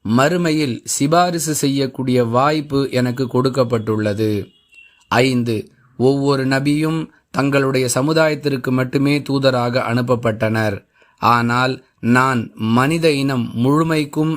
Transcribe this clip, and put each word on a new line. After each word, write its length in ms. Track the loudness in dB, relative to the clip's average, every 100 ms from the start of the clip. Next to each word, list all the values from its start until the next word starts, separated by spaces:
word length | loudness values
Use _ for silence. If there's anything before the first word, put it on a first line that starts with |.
மறுமையில் 760 | -2 2 2 2 0 0 -2 -6
சிபாரிசு 680 | -8 -2 2 2 2 -2 -4
செய்யக்கூடிய 720 | -2 -2 0 -2 -4 0 0
வாய்ப்பு 640 | 2 2 2 0 -2 -2 0
எனக்கு 360 | 0 -2 -2 -2
கொடுக்கப்பட்டுள்ளது. 1080 | 0 0 0 0 -2 -2 -2 -2 0 -2 -2 -6 _ _ -20 _ _ _
ஐந்து, 460 | 2 2 2 0 -4 -6 _ _ 0
ஒவ்வொரு 480 | 2 2 2 0 0
நபியும் 540 | 0 0 0 0 -4 -6 _ _
தங்களுடைய 560 | -2 0 2 2 0 0
சமுதாயத்திற்கு 840 | 0 2 2 2 0 -4 -4 -2
மட்டுமே 440 | -2 -2 0 0 0
தூதராக 640 | -2 0 2 2 0 -2
அனுப்பப்பட்டனர். 920 | -2 -2 0 0 0 -2 -2 0 -2 -4 -12 _ _ _
ஆனால் 540 | 2 2 2 0 0 -4 _ _
நான் 400 | 2 2 4 0 -4
மனித 520 | -6 0 2 2 2 0
இனம் 320 | 2 -2 -2 -4
முழுமைக்கும் 800 | -2 0 2 0 -2 -2 -2 -2